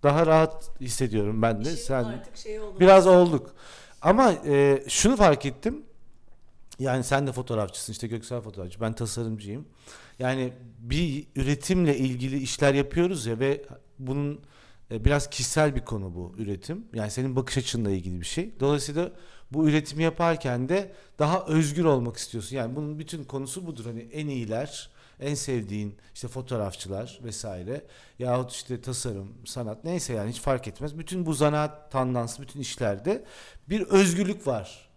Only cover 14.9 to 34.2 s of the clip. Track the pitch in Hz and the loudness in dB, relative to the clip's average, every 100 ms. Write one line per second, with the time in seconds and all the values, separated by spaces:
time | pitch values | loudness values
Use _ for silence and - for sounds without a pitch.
14.9 | 117 113 143 127 - 123 - 151 131 - | 0 4 4 0 -4 -2 2 2 2 -4
15.9 | 110 95 87 87 95 104 98 - 175 233 | -8 -6 -8 -12 -8 -6 -6 -8 -12 -8
16.9 | 113 107 104 131 127 127 - 127 120 104 | -6 -6 -4 -2 -2 -2 -2 -2 -2 -2
17.9 | 95 90 90 87 - 202 - 135 147 139 | -2 -4 -6 -6 -4 -6 -2 0 0 -2
18.9 | 147 175 - - - - 139 156 151 151 | -4 -4 -6 -20 -20 -8 0 2 2 0
19.9 | 143 165 160 170 165 139 123 131 185 190 | -2 -2 2 0 0 -2 -2 0 -2 -2
20.9 | - - - 151 180 - 156 151 147 160 | -14 -20 -2 0 0 2 2 2 2 4
21.9 | 139 120 113 - 117 101 135 117 135 151 | 4 0 -8 -10 -8 -8 -6 -6 -6 -8
22.9 | 151 156 165 131 135 135 185 175 127 110 | -10 -10 -12 -10 -8 -8 -10 -10 -12 -10
23.9 | 113 117 151 151 135 110 110 151 - - | -12 -12 -8 -6 -6 -4 -4 -6 -10 -16
24.9 | - - _ 135 143 - 127 101 104 104 | -20 -20 _ -6 -6 -4 -4 -4 -6 -6
25.9 | 101 - - 127 131 127 123 101 92 95 | -10 -20 -14 -12 -10 -6 -4 -4 -6 -10
26.9 | 98 123 - 120 104 113 92 90 135 - | -8 -10 -12 -14 -10 -10 -10 -10 -10 -12
27.9 | - - _ 123 123 127 - - 123 127 | -20 -20 _ -2 -2 -2 -10 -10 -10 -8
28.9 | 123 123 98 98 117 - - 117 110 165 | -6 -6 -8 -10 -14 -14 -10 -8 -8 -6
29.9 | 175 - 117 101 127 - 131 123 - 147 | -6 -4 -4 -4 -4 -2 -2 -4 -10 -10
30.9 | 147 165 185 165 143 147 147 151 - - | -10 -8 -6 -2 2 2 2 -2 -6 -8
31.9 | 131 127 123 117 - 135 143 131 - 117 | -2 0 -2 -4 -8 -14 -10 -10 -4 -2
32.9 | 101 127 240 - - - - - 208 190 | -2 -2 -4 -6 -20 -20 -20 -4 -4 4
33.9 | 196 190 170 | 6 6 4